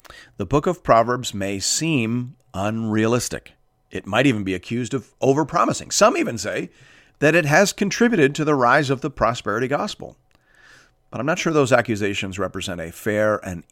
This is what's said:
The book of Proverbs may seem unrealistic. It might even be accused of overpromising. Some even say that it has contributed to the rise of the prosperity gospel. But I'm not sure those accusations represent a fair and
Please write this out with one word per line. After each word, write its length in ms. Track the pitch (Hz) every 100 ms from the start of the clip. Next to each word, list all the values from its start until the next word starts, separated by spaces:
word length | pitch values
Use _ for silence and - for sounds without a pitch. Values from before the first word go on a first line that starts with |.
| - - - -
The 100 | 95
book 220 | 147 185
of 160 | 170
Proverbs 500 | - 117 117 123 117
may 240 | 101 98 98
seem 800 | - - 160 147 110 120 123 - _
unrealistic. 1000 | 95 101 113 113 107 110 120 - 69 - _ _ _ _
It 160 | 95 -
might 200 | 107 139
even 180 | 107
be 100 | 95
accused 400 | 92 - 120 117
of 180 | 135 - -
overpromising. 760 | 131 139 151 175 233 - -
Some 240 | - 214 339
even 220 | 233 113
say 320 | 101 101 175 _ - _ _ -
that 160 | 147
it 100 | 165
has 280 | 151 151 202
contributed 640 | - 202 - 233 220 139 147
to 80 |
the 100 | 151
rise 340 | 143 120 139 135
of 120 | 131
the 100 | 151
prosperity 560 | - 110 120 - 104 127
gospel. 500 | 143 214 - - - _ _ _ _ - - _ _ _
But 80 | 110
I'm 80 | 131
not 140 | 180
sure 120 | 170
those 200 | 156 127
accusations 640 | 120 117 104 101 101 98 92
represent 420 | 92 95 90 85
a 120 | 82
fair 520 | - 110 107 107 104
and 200 | 95 87 -